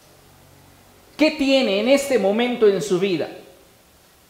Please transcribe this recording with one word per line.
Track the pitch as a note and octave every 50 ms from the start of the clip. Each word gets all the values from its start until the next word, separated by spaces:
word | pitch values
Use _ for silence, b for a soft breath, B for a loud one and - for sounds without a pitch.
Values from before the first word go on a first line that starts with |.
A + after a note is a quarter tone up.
| _ _ _ _ _ _ _ _ _ _ _ - - - - _ _ _ _ _ _ _ _
¿Qué | - C#4+ D#4
tiene | D4+ - C4+ C4+ C4+ C4+ B3 G#3+ F#3+ G3+
en | A3 B3
este | C#4 C#4 C#4 - - A3
momento | G3 F#3+ G3+ A3+ A#3+ B3 A#3+ G3+ A3 G#3
en | G3 F#3
su | - - F#3+ E3+
vida | F#3+ G3+ F3 D3+ C3 - - - - - - _ _ _ _ _ _ _ _ _ _ _ _ _ _